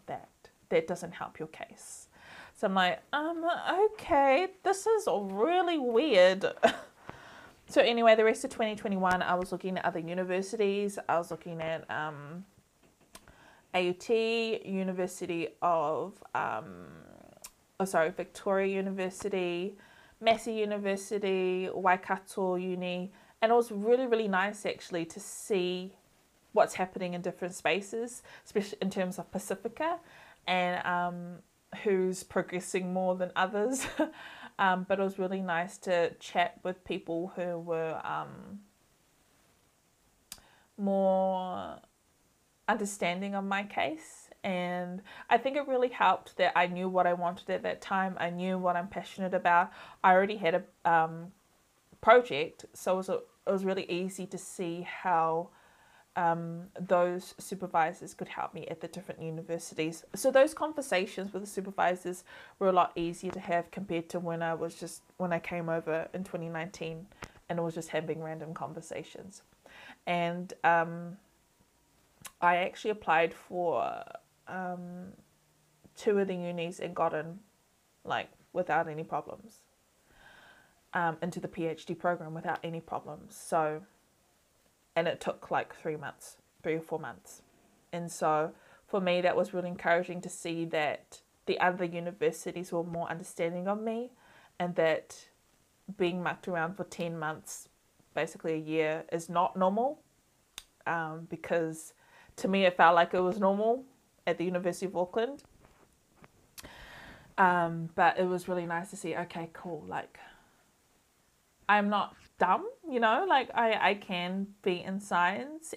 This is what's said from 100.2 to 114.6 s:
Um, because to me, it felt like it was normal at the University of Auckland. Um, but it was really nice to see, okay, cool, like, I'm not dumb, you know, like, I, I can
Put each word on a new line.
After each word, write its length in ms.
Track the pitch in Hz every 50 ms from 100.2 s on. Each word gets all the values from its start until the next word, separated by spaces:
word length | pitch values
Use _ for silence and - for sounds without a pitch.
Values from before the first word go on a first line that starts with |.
| _ _ _ _ _ _ _ - - _ _ _ _
Um, 400 | - 165 170 160 156 156 165 165 -
because 640 | 175 165 - - 185 170 165 160 160 160 - - - _ _ _ - - - - _
to 120 | - - 190
me, 160 | 190 196 190
it 120 | 180 180
felt 180 | - 175 165 175
like 200 | 170 175 180 -
it 60 | 180
was 180 | 185 180 - 214
normal 460 | 202 190 196 202 214 226 240 262 262 - _ _ _ _ _ _ _
at 120 | 175 170 170
the 60 | 170
University 420 | 185 180 180 180 175 170 - 196
of 100 | 180 -
Auckland. 460 | 170 180 180 - 226 226 262 285 285 - _ _ _ _ - _ _ - _ _ _ _ _ _ _ - - _ _ _ _ _ - - - - - - - - - - - - - - - -
Um, 540 | - 196 180 180 175 170 170 170 165 165 165 -
but 220 | - 180 165 - -
it 80 | 185
was 220 | 180 185 180 180 -
really 160 | 180 180 170
nice 260 | 170 170 170 180 202
to 60 | -
see, 200 | 190 - 165 143
okay, 340 | - 175 165 - 175 165 165 -
cool, 320 | - - 180 165 151 180 185
like, 300 | 180 - - - - - - - - - _ _ _ _ _ _ _ _ _ _ _ _ _ _ _ _ _ _ _ _ _ _ _ _ _ -
I'm 200 | 208 208 202 202
not 260 | 214 196 - - - - - - _ _
dumb, 300 | 180 180 190 247 370 466 539 - - 330
you 120 | 262 240
know, 240 | 233 220 220 262 392 381
like, 220 | 302 269 240 - -
I, 360 | - 233 226 220 - - 180
I 40 | 208
can 540 | 202 - - 185 175 175 180 185 196 196 202 - -